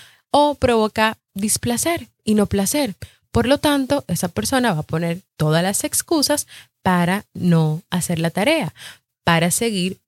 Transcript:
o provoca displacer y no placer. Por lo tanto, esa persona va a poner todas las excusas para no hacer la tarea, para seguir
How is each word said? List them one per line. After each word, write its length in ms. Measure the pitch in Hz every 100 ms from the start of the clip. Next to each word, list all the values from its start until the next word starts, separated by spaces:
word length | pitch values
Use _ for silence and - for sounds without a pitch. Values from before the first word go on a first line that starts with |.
| - _ _
o 240 | 277 294 277
provoca 640 | 247 233 214 - 220 220 _
displacer 760 | 196 208 - 240 233 330 339 240 _ -
y 80 |
no 140 | 214 202
placer. 480 | 196 196 294 262 - - _ _
Por 160 | 233 240
lo 120 | 285
tanto, 440 | 302 285 254 285 -
esa 200 | 175 175
persona 460 | 214 214 262 240
va 60 | 156
a 40 |
poner 380 | - 160 170 170 _ -
todas 260 | 151 160
las 200 | 185 208 302
excusas 600 | - - 320 277 294 - - - _
para 440 | 190 180 175 196 -
no 480 | - 175 165 156 156 -
hacer 300 | 180 - 165
la 100 | 165
tarea, 440 | 170 240 320 170 - - - _ _ -
para 220 | 165 170
seguir 480 | - 233 196 180 -